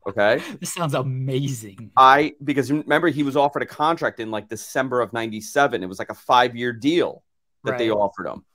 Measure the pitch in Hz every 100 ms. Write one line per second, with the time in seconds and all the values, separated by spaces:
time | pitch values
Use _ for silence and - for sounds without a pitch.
0 | 101 104 104 135 185 233 175 180 165 143
1 | 135 131 131 135 139 123 110 98 107 -
2 | 131 139 151 - 143 139 120 151 139 147
3 | 165 143 139 139 143 143 123 - 156 165
4 | 127 - 110 107 107 110 - 135 131 123
5 | 113 117 113 107 110 143 143 117 92 95
6 | 107 107 - 127 123 120 123 117 139 170
7 | 95 - _ _ _ _ 120 123 113 104
8 | 101 - 82 - _